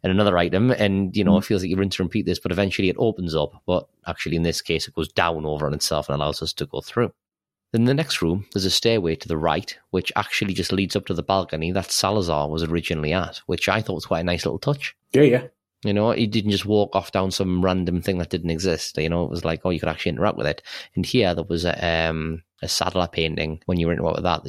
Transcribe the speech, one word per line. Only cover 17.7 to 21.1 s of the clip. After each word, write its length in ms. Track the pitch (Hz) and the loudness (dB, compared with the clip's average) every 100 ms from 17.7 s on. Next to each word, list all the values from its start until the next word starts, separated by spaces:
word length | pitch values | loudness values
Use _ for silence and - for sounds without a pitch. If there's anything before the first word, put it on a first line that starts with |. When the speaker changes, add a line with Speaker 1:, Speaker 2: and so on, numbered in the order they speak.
| 92 87 87 | 2 0 0
Speaker 1:
thing 160 | 85 90 | 0 -2
that 120 | 87 | -2
didn't 180 | 90 85 | -2 -2
exist. 460 | 80 92 80 - - | 0 0 -2 -4 -2
You 140 | 78 | 0
know, 120 | 85 | 0
it 60 | 85 | 0
was 140 | 85 | -2
like, 160 | 85 82 | -2 -2
oh, 60 | 90 | -2
you 80 | 85 | 0
could 80 | 82 | -2
actually 200 | 80 95 | -2 -2
interact 260 | 71 98 - | 2 0 2
with 80 | 69 | -2
it. 160 | 73 - - - - | -4 -8 -16 -8 -4
And 80 | |
here 300 | 90 | 0